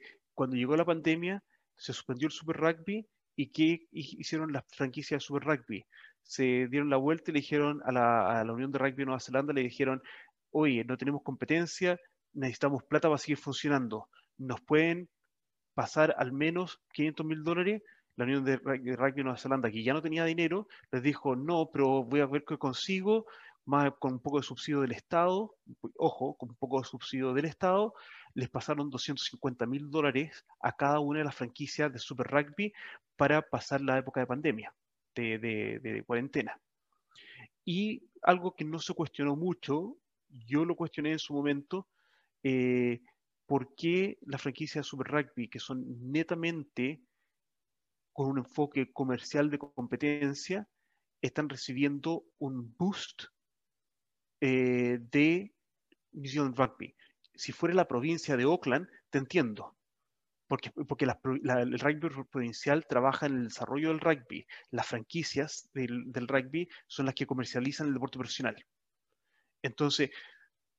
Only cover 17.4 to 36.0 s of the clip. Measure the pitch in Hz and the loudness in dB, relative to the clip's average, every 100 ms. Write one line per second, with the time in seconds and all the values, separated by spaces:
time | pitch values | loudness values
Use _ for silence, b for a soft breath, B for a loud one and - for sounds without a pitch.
17.4 | 156 170 180 214 b b b - 123 139 | 0 2 2 0 b b b -4 0 2
18.4 | 131 131 131 135 127 123 135 135 131 123 | 2 0 0 -2 -2 0 0 2 -2 -4
19.4 | 131 135 120 110 113 147 160 156 165 165 | 0 0 0 0 0 0 0 0 0 2
20.4 | 165 180 214 b - - 131 139 143 127 | 0 0 -4 b -6 0 0 0 0 0
21.4 | 147 170 156 139 139 135 117 143 139 143 | 2 0 2 2 4 4 2 2 2 0
22.4 | - 151 139 127 - 190 190 220 220 B | -4 -4 -2 -2 -2 0 2 2 0 B
23.4 | B B - 143 143 135 135 127 143 143 | B B 0 4 4 2 -2 -2 -2 0
24.4 | 127 123 - 143 131 120 - 170 175 185 | -2 -6 -2 0 0 -2 -2 2 2 2
25.4 | 214 - - - - - 165 - 135 147 | -2 -10 -20 -14 -12 -2 0 0 -4 -6
26.4 | 123 117 131 131 123 127 - 135 127 127 | -10 -8 -2 -2 -2 -8 -6 -2 0 0
27.4 | 160 - 185 190 214 B B B B - | -2 0 2 4 2 B B B B -6
28.4 | 127 131 - 147 147 127 - 139 - - | -4 -4 -2 -2 -2 -4 -6 -4 -6 -4
29.4 | 139 123 117 135 147 151 143 127 156 - | -4 -2 -2 -4 -4 0 2 2 -2 -8
30.4 | - _ 131 - 143 147 147 151 147 - | -20 _ -4 0 2 2 2 0 -2 -4
31.4 | 123 - 143 - 151 127 - 123 120 143 | -8 -6 -6 -2 -2 -2 -8 -6 2 2
32.4 | 147 147 208 B B B _ - 139 151 | 2 -2 -4 B B B _ 2 6 6
33.4 | - 120 - 139 139 131 131 131 123 127 | 2 -4 -2 0 2 2 0 -2 -2 0
34.4 | 151 110 - - _ _ _ - 117 110 | 0 0 -4 -16 _ _ _ -4 -2 -2
35.4 | 117 107 107 107 113 107 | -2 -2 -2 -4 -6 -6